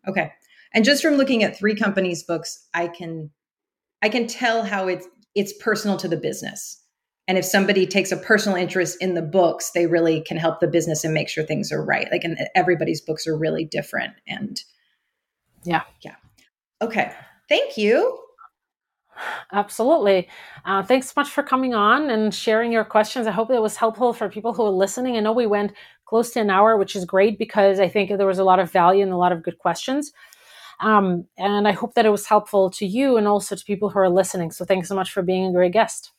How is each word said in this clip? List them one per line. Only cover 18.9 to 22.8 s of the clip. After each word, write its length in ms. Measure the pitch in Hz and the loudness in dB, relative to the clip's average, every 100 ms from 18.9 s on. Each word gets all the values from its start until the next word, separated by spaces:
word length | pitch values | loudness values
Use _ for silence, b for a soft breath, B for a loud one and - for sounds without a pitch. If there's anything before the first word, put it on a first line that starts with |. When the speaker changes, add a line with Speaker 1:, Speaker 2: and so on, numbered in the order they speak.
| _ _ B B B B | _ _ B B B B
Speaker 2:
Absolutely. 760 | 208 202 - 233 320 208 190 175 B B B | -4 -4 -2 2 4 4 2 0 B B B
Uh, 180 | - 190 | -4 -4
thanks 260 | 190 262 262 | 2 0 0
so 40 | - | -4
much 140 | 285 | -2
for 120 | - | -4
coming 320 | 277 262 262 | -2 -2 0
on 360 | 233 208 262 302 | 2 4 4 2
and 240 | 220 214 | 0 0
sharing 380 | 202 - 220 233 | -2 0 0 2
your 120 | 226 | 0